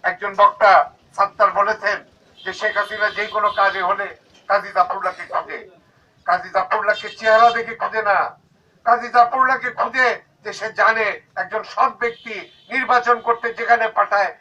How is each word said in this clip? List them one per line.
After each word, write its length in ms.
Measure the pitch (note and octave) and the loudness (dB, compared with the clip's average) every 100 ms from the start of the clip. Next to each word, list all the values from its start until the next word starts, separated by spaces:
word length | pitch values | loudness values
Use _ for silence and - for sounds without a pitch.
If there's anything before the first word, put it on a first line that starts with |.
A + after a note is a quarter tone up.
| F3+ | -4
একজন 220 | F3+ G3+ G3 | -4 -6 4
বক্তা 340 | G3+ - G#3+ F3 - _ _ - | 4 6 6 6 4 _ _ -2
সাত্তার 360 | G3 - G3+ F#3+ | -2 2 0 2
বলেছেন 380 | G3+ A3 G#3 G3 - _ _ _ | 0 0 -4 -4 -8 _ _ _
যে 80 | F#3+ F#3 | -12 -4
শেখ 140 | G#3+ G#3 | -4 -2
হাসিনা 280 | G3+ G#3+ G#3 G3 | -4 -4 -4 -2
যে 80 | G#3+ G#3+ | -4 0
কোনো 140 | G#3 - | 0 2
কাজে 220 | G3 F#3+ F3+ | 0 0 -2
হলে 180 | G3 G3+ - _ _ - | -2 -4 -10 _ _ -2
কাজী 200 | G3+ G3 F#3+ | -2 0 0
জাফরুল্লাহকে 480 | F3+ F#3+ F#3+ F#3 F3 | 0 0 -6 -8 -8
খুঁজে, 260 | - - - - _ _ _ _ _ - | -8 -6 -14 -14 _ _ _ _ _ -2
কাজী 200 | F3+ F#3 F#3+ | -2 0 -4
জাফরুল্লাহকে 540 | F#3 - G#3 G#3 G#3+ - | -2 -2 -2 -4 -6 -4
চেহারা 300 | A3 A3 A#3 A#3 | 2 6 6 2
দেখে 160 | - - | -6 -8
খুঁজে 200 | - A3 G#3 | -6 -4 0
না, 80 | F#3 - - _ _ _ _ A#3 | 0 0 -8 _ _ _ _ 0
কাজী 200 | A#3+ A#3 A#3+ | 0 2 4
জাফরুল্লাহকে 540 | A#3+ C4+ B3+ B3 B3 - | 4 4 2 0 -4 -4
খুঁজে 280 | - B3+ B3 - _ _ | -4 0 0 0 _ _
যে 80 | G#3 - | -12 -8
সে 80 | A3 G#3+ | -8 2
জানে 280 | G#3 A3 G#3 F#3+ _ - | 2 2 -2 -4 _ -10
একজন 200 | F#3 A3 - | -6 -6 -6
সৎ 180 | - C4 - | 0 0 0
ব্যক্তি 340 | A#3+ A#3 A#3 G3+ F3 _ _ | -6 -6 -12 -12 -14 _ _
নির্বাচন 440 | B3 B3+ B3 A#3+ A#3 A#3 | -6 0 0 2 0 0
করতে 200 | A#3 A#3+ A#3 | -2 -4 -6
যেখানে 260 | A3+ A#3 A3 G#3+ | 0 0 2 -2
পাঠায় 340 | G3+ G3+ G3+ - | 0 0 -2 -6